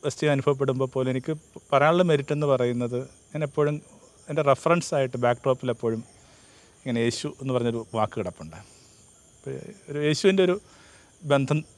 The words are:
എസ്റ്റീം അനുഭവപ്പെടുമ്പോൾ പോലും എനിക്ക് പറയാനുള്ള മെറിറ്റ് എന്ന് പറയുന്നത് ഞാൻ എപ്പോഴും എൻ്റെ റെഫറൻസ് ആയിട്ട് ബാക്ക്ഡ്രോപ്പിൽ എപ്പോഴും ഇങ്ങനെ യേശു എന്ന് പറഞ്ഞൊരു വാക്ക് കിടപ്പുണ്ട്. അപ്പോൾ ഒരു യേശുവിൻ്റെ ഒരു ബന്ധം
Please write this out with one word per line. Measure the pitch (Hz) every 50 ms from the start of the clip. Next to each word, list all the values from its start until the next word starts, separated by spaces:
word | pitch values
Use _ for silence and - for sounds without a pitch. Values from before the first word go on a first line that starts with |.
| - 151
എസ്റ്റീം | - - - 151 143
അനുഭവപ്പെടുമ്പോൾ | 135 - 151 143 135 139 135 131 127 131 131 -
പോലും | 131 127 127 127
എനിക്ക് | 131 - - 156 151 - _ _ - - _
പറയാനുള്ള | - 135 143 156 170 175 180 175
മെറിറ്റ് | 156 143 139 - 151
എന്ന് | 147 147 143 135
പറയുന്നത് | 123 123 123 120 120 123 117 123 123 135 135 - - _ _
ഞാൻ | - 151 156 139
എപ്പോഴും | - - 147 147 151 147 - - - - - - _ _ _ -
എൻ്റെ | 147 156 151 139
റെഫറൻസ് | 135 - - 160 170 175 - - 165
ആയിട്ട് | 143 135 127 123 120 123
ബാക്ക്ഡ്രോപ്പിൽ | 120 123 120 - 135 131 127 - 123 117
എപ്പോഴും | 110 - 113 113 110 117 - _ _ _ _ - - - - - - _ _ _ _ _
ഇങ്ങനെ | 131 120 117 117
യേശു | 120 117 - - 147 - - 131
എന്ന് | 135 127
പറഞ്ഞൊരു | 123 120 120 117 117 110 - -
വാക്ക് | 110 107 - - 117
കിടപ്പുണ്ട്. | 101 87 85 - 80 80 80 92 101 - - - - - - _ _ - _ _ _ _ _
അപ്പോൾ | _ - 139 135 131 - - 208 - - -
ഒരു | 143 147 147 151
യേശുവിൻ്റെ | 156 - - 196 190 190 185 180
ഒരു | 180 208 - - - - - - - - - _ _ _ 180 147 143
ബന്ധം | 139 139 131 151 156 160 - -